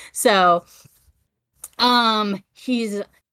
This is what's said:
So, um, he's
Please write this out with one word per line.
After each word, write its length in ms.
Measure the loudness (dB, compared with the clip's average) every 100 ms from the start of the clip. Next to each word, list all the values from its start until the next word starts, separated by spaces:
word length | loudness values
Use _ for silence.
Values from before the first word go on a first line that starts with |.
| -16
So, 500 | -2 0 4 4 2 -2 -20 _ _ _ _ _ _ _ _ -16 -4
um, 640 | 0 2 0 -2 -4 -8 -12
he's 480 | -14 -6 -6 -6 -8 -12 _ _